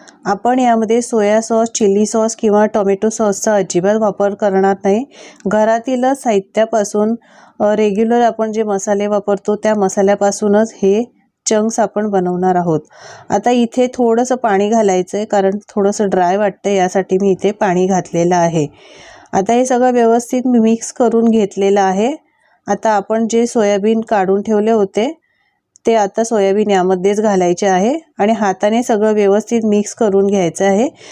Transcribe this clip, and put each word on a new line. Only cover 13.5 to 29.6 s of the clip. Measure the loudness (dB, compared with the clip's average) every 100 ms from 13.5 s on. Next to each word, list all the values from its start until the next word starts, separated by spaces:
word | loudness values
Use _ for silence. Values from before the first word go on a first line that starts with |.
इथे | 0 0 0 -2
थोडंसं | 0 0 0 0
पाणी | -2 0 0 0
घालायचं | 0 2 0 -2 -6
आहे, | -2
कारण | 0 0 -2 -6
थोडंसं | -2 -2 0 -2
ड्राय | 0 0 0
वाटतं, | -2 -4 -2
यासाठी | 0 0 -2 -2 0
मी | 0
इथे | 0 -2
पाणी | -2 -2 0 0
घातलेलं | 0 -2 -2 0 2
आहे. | 0 0 -4 -6 -20 -20 -20 -20 -6
आता | -4 0
हे | 0
सगळं | 0 2 2
व्यवस्थित | 2 2 2 0 -4 0
मी | 2
मिक्स | 2 0 -4
करून | -2 0 2 2
घेतलेलं | 2 0 0 0 2
आहे. | 2 0 -2 -4 _ _ _ _ -6
आता | -2 0
आपण | 0 0 -2 0
जे | 0 0
सोयाबीन | 0 0 0 0 -2
काढून | 0 0 2 0
ठेवले | 0 0 2
होते | 2 0 -2 -4 -6 _ _ _ _ _ _ -2
ते |
आता | 0 0 -2
सोयाबीन | -2 0 0 2 2
यामध्येच | 2 2 0 0 0
घालायचे | 0 0 0 0 0
आहे | 0 0 -2 -8 -4
आणि | -2
हाताने | 0 -2 -2 -2 0
सगळं | 0 0 0
व्यवस्थित | 2 2 2 0 -2